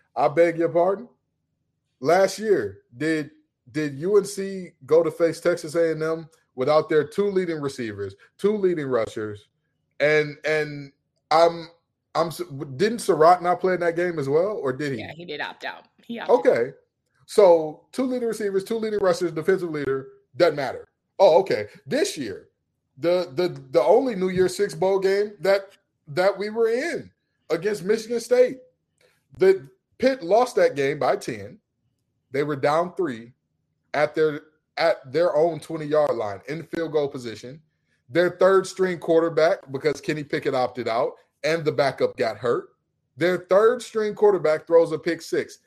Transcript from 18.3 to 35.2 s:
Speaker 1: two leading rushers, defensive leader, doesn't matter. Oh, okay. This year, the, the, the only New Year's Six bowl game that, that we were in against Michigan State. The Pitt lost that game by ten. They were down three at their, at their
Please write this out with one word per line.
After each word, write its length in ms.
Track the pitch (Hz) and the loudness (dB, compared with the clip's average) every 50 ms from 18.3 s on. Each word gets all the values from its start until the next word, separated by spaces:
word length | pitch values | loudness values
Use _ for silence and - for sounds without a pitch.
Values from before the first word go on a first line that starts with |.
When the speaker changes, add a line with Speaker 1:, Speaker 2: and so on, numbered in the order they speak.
| 214 - 214 202 190 190 190 | -4 -4 -4 -2 -2 -2 -2
Speaker 1:
two 140 | - 226 226 | -4 -4 -4
leading 220 | 214 220 208 202 | -4 -4 -2 0
rushers, 320 | 196 185 175 - 185 170 | 2 2 2 2 -2 -4
defensive 380 | 156 160 151 196 190 180 175 170 | -4 -2 0 0 0 0 -2 -4
leader, 380 | 156 151 139 131 135 135 131 - - _ _ _ - | -6 -4 -4 -4 -4 -4 -6 -12 -18 _ _ _ 0
doesn't 200 | 123 170 165 151 | 2 2 2 2
matter. 320 | 143 135 120 98 - - _ _ _ _ _ _ - | 0 -4 -6 -8 -10 -14 _ _ _ _ _ _ 4
Oh, 200 | 190 185 156 180 | 6 6 6 6
okay. 260 | 190 - 131 107 104 - - - _ | 4 2 -2 -4 -4 -8 -12 -20 _
This 300 | 135 226 285 370 - - | -4 -2 -2 -2 -2 -4
year, 320 | 160 131 104 90 - - _ _ _ _ _ _ _ _ _ _ | -6 -8 -8 -8 -10 -14 _ _ _ _ _ _ _ _ _ _
the, 340 | - 131 170 180 180 175 - 131 | -4 -2 0 0 0 -2 -4 -4
the, 140 | 156 180 175 143 - - - | -4 -4 -2 -4 -8 -8 -2
the 120 | - 170 | 0 2
only 340 | 147 160 202 254 277 254 220 | 6 6 6 4 4 2 -2
New 140 | 185 185 190 | -2 -4 -2
Year's 260 | 185 180 185 175 - | 2 2 0 0 0
Six 180 | - 202 196 156 | -2 -2 -2 -2
bowl 240 | 156 185 190 196 190 | -2 0 0 2 2
game 340 | 185 190 196 202 208 220 208 - | 2 0 0 0 -2 -4 -6 -2
that, 360 | 151 190 196 196 196 - - _ _ _ _ _ _ 160 | 0 2 2 2 0 -6 -20 _ _ _ _ _ _ -6
that 280 | 139 175 180 202 196 | -2 0 2 2 0
we 120 | 185 202 214 | -2 -4 -6
were 180 | 214 233 226 226 | -2 0 0 0
in 420 | 226 247 294 339 285 - - 92 _ _ _ _ _ _ _ - | 0 -2 -2 -4 -6 -8 -10 -14 _ _ _ _ _ _ _ -6
against 340 | 156 165 165 208 208 - 165 | -4 -4 -2 -4 -4 -2 -2
Michigan 360 | 190 220 220 220 214 240 233 | -2 -2 -2 -2 -4 -6 -6
State. 380 | - - 247 247 254 247 254 - - _ _ _ _ _ _ _ _ _ _ _ _ _ - | -2 2 4 4 4 2 0 -8 -16 _ _ _ _ _ _ _ _ _ _ _ _ _ -2
The 320 | - 180 190 190 185 135 143 _ _ _ _ _ - | 2 4 4 4 2 -2 -14 _ _ _ _ _ 0
Pitt 240 | - 262 269 170 | 0 0 0 -2
lost 340 | 170 165 196 233 247 240 - | -2 0 2 2 2 2 2
that 180 | 196 175 170 135 | 2 2 2 2
game 240 | 139 139 135 156 143 | 0 -2 -2 -2 0
by 180 | 131 139 185 | 0 0 0
ten. 420 | 202 - - 123 104 98 113 - - _ _ _ _ _ _ _ _ _ _ _ _ _ _ | -2 -4 -8 -10 -10 -12 -14 -18 -20 _ _ _ _ _ _ _ _ _ _ _ _ _ _
They 140 | 123 135 151 | -6 -4 -4
were 120 | 147 151 | -4 -2
down 380 | 135 123 143 151 165 180 180 180 | -2 0 0 2 0 0 -2 -4
three 380 | - 180 147 120 110 117 123 _ _ _ _ _ _ _ _ _ _ _ _ - | -4 -4 -4 -6 -8 -14 -18 _ _ _ _ _ _ _ _ _ _ _ _ -2
at 200 | 139 151 147 - | -2 -2 0 0
their, 280 | 160 156 156 143 151 - _ _ _ _ _ _ | 0 0 0 0 -4 -12 _ _ _ _ _ _
at 360 | 139 160 165 - - - 131 | -2 0 0 0 -2 -6 -6
their 240 | 123 156 | -2 0